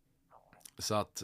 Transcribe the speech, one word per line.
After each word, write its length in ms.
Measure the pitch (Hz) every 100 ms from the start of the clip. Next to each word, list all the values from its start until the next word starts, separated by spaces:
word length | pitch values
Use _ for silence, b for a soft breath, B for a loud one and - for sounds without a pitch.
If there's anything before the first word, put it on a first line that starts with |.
| _ _ _ - - - - -
så 160 | -
att, 280 | 107 98 -